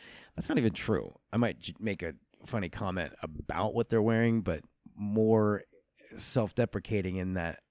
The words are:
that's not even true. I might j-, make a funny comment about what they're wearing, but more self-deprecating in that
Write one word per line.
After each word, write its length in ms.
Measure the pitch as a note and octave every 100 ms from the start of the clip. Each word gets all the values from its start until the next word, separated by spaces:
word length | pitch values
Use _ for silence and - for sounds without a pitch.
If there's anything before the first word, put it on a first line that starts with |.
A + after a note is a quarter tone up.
| - - - -
that's 140 | -
not 80 | D#3
even 160 | A2+
true. 400 | - - E2+ G1+ - _
I 60 | A2+
might 220 | A#2 C2
j-, 160 | - -
make 220 | G#2+ F#2
a 140 | E2+ - _ _ -
funny 240 | A2+ F2+
comment 440 | - G2 F2+ D2+ -
about 520 | E2 D2+ - E2 G#2+
what 160 | A#2 A2+
they're 120 | A2+
wearing, 400 | A2 A2+ A#2 A2+
but 200 | F#2 D#2+ - _ - -
more 680 | G#2 A2 A2 A2 G#2 G2+ - - _ _ - A#2
self-deprecating 1040 | - B2+ G#2 - A#2 G2+ - G#2 F#2 F#2
in 160 | F#2
that 260 | F#2 E2 - _